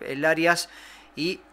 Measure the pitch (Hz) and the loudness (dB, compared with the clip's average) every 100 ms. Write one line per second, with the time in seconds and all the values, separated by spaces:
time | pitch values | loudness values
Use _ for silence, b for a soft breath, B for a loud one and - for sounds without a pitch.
0 | - 139 156 160 165 170 - B B B | -8 -2 0 2 4 2 0 B B B
1 | B - 165 - - | B -6 -6 -6 -12